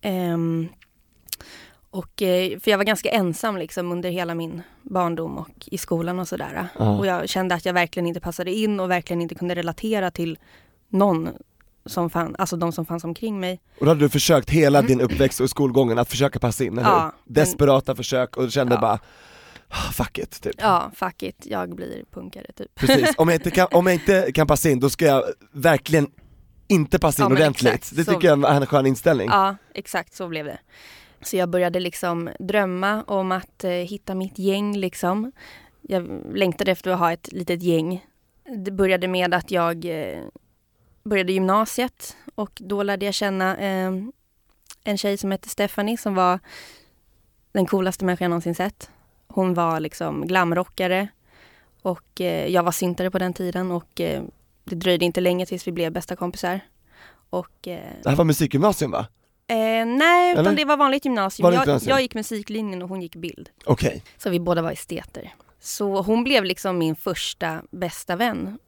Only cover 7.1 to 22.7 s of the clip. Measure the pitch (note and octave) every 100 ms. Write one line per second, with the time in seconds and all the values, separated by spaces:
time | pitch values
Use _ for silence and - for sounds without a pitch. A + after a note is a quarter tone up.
7.1 | F3 F#3 F#3+ F#3 F3 F#3 F3+ E3+ - E3+
8.1 | E3+ F3 E3+ F3 G#3 G#3+ G#3 F#3 F3+ E3+
9.1 | F3 E3+ E3+ F3 F3 E3+ D#3+ A3 G#3+ F#3
10.1 | - E3 D#3 _ _ _ _ _ F#3+ G3+
11.1 | E3 E3 - - _ _ _ - - E3+
12.1 | E3+ E3 - F#3 E3+ E3+ E3 D#3+ E3+ E3
13.1 | E3 A3+ G#3 F3+ F#3 _ - C#3 D#3+ D3
14.1 | D3 - D#3 A2 D3+ D3 C#3+ A#2+ B2+ B2
15.1 | - C3+ - B2+ - C#3 B2 B2 A2+ A#2+
16.1 | A#2+ C#3 A#2+ B2 - A#2+ A2 G#3 F3+ D#3+
17.1 | - _ B2 D3 E3 C#3+ C3+ - B2+ A#2+
18.1 | C3 B2+ - B2+ C#3 B2 A#2+ A2+ G#2 -
19.1 | - - - - - _ - - - -
20.1 | - - - - - G#3+ F3+ - - F#3
21.1 | - F#3 - - G3+ F3+ F3 F#3 - -
22.1 | - F#3 G3 - - -